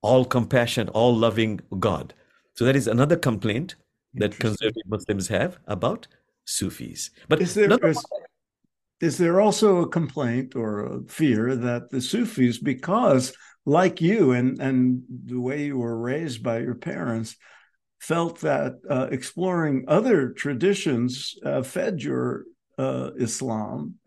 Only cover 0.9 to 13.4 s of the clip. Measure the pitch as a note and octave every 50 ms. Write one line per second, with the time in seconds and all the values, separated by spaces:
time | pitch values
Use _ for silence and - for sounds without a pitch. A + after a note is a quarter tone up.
0.9 | - A2 A#2 B2 A#2+ A2+ A2+ A#2 G2+ G#2+ A2+ A2 G#2+ F#2 - _ - F#2+ F2+ A2
1.9 | F2+ D2 C2 - - _ _ _ _ _ _ _ _ - A#2 B2 C3+ C#3 A#2+ A2+
2.9 | A2 A#2 C3+ D3+ E3+ E3 - C3 A2+ G#2 - A2+ G2+ A#2+ E3 F#3 - _ _ _
3.9 | _ _ _ _ _ B2+ G#2 G#2 - - - A2+ G#2+ G2 - A2 A2 A2+ A2 -
4.9 | G#2+ G2+ - - G#2+ G2 F#2+ - A2 F#2+ A2 F3+ F#3 - _ - G#2 F#2 G2 C#3
5.9 | G3 A#3 - - _ _ _ _ _ _ _ - - - G#2 F#2 E2 - - -
6.9 | - - - - _ _ - - D3+ - F#3 E3+ - G3+ G#3 G3+ G3+ B3+ - E3+
7.9 | D#3 - - - - - - - _ _ _ _ _ _ _ _ _ _ _ _
8.9 | _ _ - E3 C3+ C3 F3+ E3 E3+ F#3+ G#3 G#3+ F#3+ G#3 A3 G#3+ G3 F3+ E3+ -
9.9 | - F3 E3 C3 - - C#3 A#2+ A#2 B2 C3+ - - B2+ A2+ G#2+ G#2+ G#2 G#2+ B2
10.9 | C3 B2+ B2+ - - - D#3 D3 A#2+ G#2+ A2 B2 C3+ B2 A#2 B2 A#2+ A#2+ A#2+ -
11.9 | - C3 B2+ - - A3 A#3+ - - - B2+ A#2+ A#2 - - C#3+ C3+ B2+ - -
12.9 | F3+ A3+ B3 G#3 D3 C3 B2+ - - -